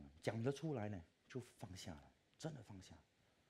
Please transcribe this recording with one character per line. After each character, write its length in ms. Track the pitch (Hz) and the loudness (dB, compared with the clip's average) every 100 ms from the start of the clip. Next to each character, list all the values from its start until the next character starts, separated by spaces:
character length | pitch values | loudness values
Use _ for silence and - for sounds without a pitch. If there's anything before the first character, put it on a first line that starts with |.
了， 80 | 69 - | -8 0
讲 200 | - 113 | 2 6
得 100 | 117 | 4
出 220 | 143 160 | 4 2
来 140 | 135 107 | 4 2
呢， 140 | 98 82 - - | 0 -4 -18 -6
就 140 | 131 - - | -4 -4 -8
放 180 | 101 92 | -6 -4
下 160 | - | -4
了， 180 | 76 - - - - | -6 -10 -20 -20 -4
真 160 | 160 | -4
的 80 | 147 | -4
放 200 | 107 98 | -8 -10
下， 140 | - - - _ - - - | -10 -14 -18 _ -20 -20 -20